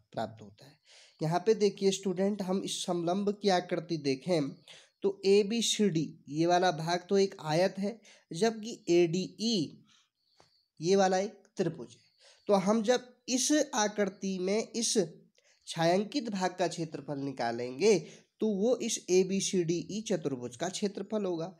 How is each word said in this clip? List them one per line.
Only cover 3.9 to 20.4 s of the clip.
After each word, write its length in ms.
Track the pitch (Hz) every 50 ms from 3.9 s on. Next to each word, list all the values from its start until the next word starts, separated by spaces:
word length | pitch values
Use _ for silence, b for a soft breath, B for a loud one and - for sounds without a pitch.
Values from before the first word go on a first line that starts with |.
| 170 156
देखें 520 | 139 139 131 131 - - 180 156 143 135 - - B B B B B B B B -
तो 180 | 196 - - -
एबीसीडी 840 | 190 196 208 214 196 233 233 214 - - - 214 196 156 135 95 - 160 - _ 131
ये 160 | 143 156 165
वाला 260 | 170 175 180 185 180
भाग 340 | 165 156 160 165 175 175 175 -
तो 80 | 202 196
एक 180 | 196 196 - -
आयत 340 | - 156 151 170 185 196 190 190
है, 220 | 196 202 233 - b b b b b b
जबकि 520 | 160 165 208 233 226 220 208 233 233 - _ -
एडीई 920 | 170 175 175 165 160 185 185 - - - 208 233 233 190 143 - - - - b b b b b b _ _ _ b b b b b b b b _ -
ये 160 | 156 175 196
वाला 220 | 196 190 185 190 185
एक 240 | 196 214 - - _ _ _ -
त्रिभुज 300 | 185 165 165 - 117 -
है। 140 | - - _ _ _ _ b b b b b b
तो 40 | 202
हम 280 | 196 175 202 220 226 208
जब 240 | 220 247 247 - - - _ _ -
इस 220 | 240 254 - - 302 302 - - -
आकृति 640 | 247 208 208 214 208 208 190 190 - - 196 190 180
में 320 | 180 185 202 226 214 -
इस 260 | - 226 226 - - 226 175 160 - - - _ _ b b b b b b b
छायांकित 600 | - 170 165 170 180 196 214 214 - 285 233 233
भाग 260 | 202 190 185 180 175 -
का 80 | 180 165
क्षेत्रफल 520 | - 170 160 160 - 143 135 - 147 139
निकालेंगे 800 | 139 139 131 131 120 117 117 117 123 127 127 131 185 220 208 160 160 B B B B B B -
तो 80 | 214 220
वो 280 | 208 185 202 247 247 240
इस 200 | 240 233 - - - -
एबीसीडीई 920 | 180 185 185 180 190 196 - - - 185 170 160 175 165 - - 190 220
चतुर्भुज 540 | 220 - 196 165 160 143 135 120